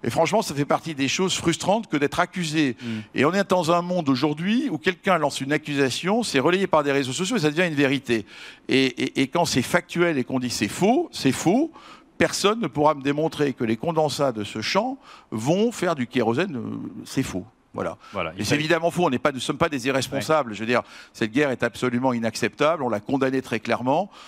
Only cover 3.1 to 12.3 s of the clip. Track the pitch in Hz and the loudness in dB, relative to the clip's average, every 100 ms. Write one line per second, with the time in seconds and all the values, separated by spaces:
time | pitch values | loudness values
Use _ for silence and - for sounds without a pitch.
3.1 | 110 139 196 190 185 156 175 175 180 139 | 0 2 2 2 2 4 0 0 -2 0
4.1 | 127 151 151 185 233 294 151 185 185 196 | 2 0 0 0 0 0 -2 -2 0 0
5.1 | 175 147 - 139 147 151 143 135 - 175 | 2 2 -2 -2 -2 0 2 2 2 -2
6.1 | 220 214 135 139 190 190 156 143 139 131 | -2 0 2 2 2 2 2 2 0 0
7.1 | 131 185 240 151 151 180 143 135 139 - | -4 -2 0 2 2 0 2 2 2 0
8.1 | 113 92 - - - - 131 135 - - | -2 -2 -16 -20 -14 0 2 2 0 -4
9.1 | 135 135 175 160 135 - - - 170 175 | -2 0 0 0 0 2 0 0 0 0
10.1 | 143 120 131 123 - 104 - 190 277 339 | 0 -2 -4 -4 -2 -4 2 2 2 0
11.1 | - 139 - 156 233 320 - - - _ | -2 0 2 2 2 0 -6 -20 -20 _
12.1 | - 165 | 0 0